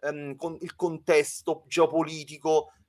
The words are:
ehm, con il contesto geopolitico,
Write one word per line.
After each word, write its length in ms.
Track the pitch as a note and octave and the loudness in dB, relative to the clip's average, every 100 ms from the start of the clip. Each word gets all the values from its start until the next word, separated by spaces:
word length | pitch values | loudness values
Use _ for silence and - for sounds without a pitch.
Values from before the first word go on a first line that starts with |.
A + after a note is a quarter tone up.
ehm, 360 | C#3+ D3 C#3+ C3 | -8 -6 -10 -8
con 220 | E3 D#3+ | -10 -8
il 160 | F3 - | -14 -4
contesto 880 | F3+ D#3 - D#3 - - - D#3+ _ | -4 -4 4 4 4 -6 -6 -6 _
geopolitico, 1080 | E3+ D#3+ D#3+ D#3 D#3+ D3 D3+ D#3+ D#3 - _ | 2 4 2 -2 -8 -14 -6 2 2 0 _